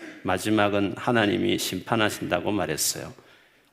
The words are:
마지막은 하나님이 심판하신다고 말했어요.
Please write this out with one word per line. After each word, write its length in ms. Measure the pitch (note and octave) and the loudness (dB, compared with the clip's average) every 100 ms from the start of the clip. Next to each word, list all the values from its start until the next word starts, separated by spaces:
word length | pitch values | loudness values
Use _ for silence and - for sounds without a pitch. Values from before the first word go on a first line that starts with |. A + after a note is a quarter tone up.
| - - | -18 -8
마지막은 720 | F#2 F#2 G#2+ G#2+ G2+ G2+ G2 - | -2 -2 2 2 4 2 0 -2
하나님이 640 | - A#2+ G#2 G2 G2 G2 | 0 2 4 2 2 0
심판하신다고 920 | - F#2 - A2+ G#2 - - F2+ G2 | -2 -4 -2 0 0 -2 -2 -2 0
말했어요. 640 | G#2 D#2+ C#2+ - - C#2+ - - - _ _ _ | -2 -2 0 -2 -2 -8 -14 -20 -20 _ _ _